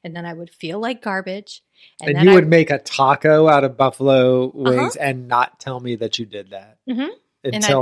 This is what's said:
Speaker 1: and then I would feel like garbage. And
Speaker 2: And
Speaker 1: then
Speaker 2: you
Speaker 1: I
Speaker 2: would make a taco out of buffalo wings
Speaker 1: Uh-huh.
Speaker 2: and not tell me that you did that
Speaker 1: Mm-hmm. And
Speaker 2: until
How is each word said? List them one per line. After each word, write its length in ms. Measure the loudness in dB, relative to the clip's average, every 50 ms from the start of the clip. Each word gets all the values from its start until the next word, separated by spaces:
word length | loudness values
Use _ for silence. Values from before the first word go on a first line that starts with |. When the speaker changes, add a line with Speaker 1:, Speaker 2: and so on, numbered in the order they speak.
| -18
Speaker 1:
and 100 | -16 -14
then 100 | -12 -12
I 60 | -12
would 180 | -14 -14 -18 -20
feel 300 | _ _ -12 -10 -8 -8
like 220 | -8 -8 -8 -8
garbage. 600 | -8 -8 -8 -6 -8 -10 -12 -12 -14 -18 -20 -20 _ _ _ _ _ _ _ -10
And 100 | -6 -4
Speaker 2:
And 60 | 2 4
Speaker 1:
then 60 | 6
Speaker 2:
you 40 | 8
Speaker 1:
I 40 | 8
Speaker 2:
would 120 | 8 6
make 220 | 6 4 2 2 0
a 80 | -2 -6
taco 680 | -6 -8 -2 0 2 2 2 2 2 2 4 4 4 4
out 160 | 4 4 2
of 100 | 0 -2
buffalo 760 | -2 -2 -2 -2 -2 0 2 2 4 2 2 2 0 -2 -4 -6
wings 400 | -4 -2 0 0 0 -2 -4 -4
Speaker 1:
Uh-huh. 100 | -6 -6
Speaker 2:
and 220 | -6 -6 -8 -6
not 320 | -2 0 0 0 -2 _ _
tell 220 | -14 -12 -12 -10
me 140 | -8 -8 -8
that 220 | -6 -6 -8 -8
you 80 | -10 -10
did 260 | -12 -14 -16 -16 -16
that 260 | -18 -18 -18 _ _ _ _ -8
Speaker 1:
Mm-hmm. 200 | -8 -6 -8 -8 -10 -16 _ _ _ _ -10
And 120 | -8 -4
Speaker 2:
until 260 | -2 0 0 0 0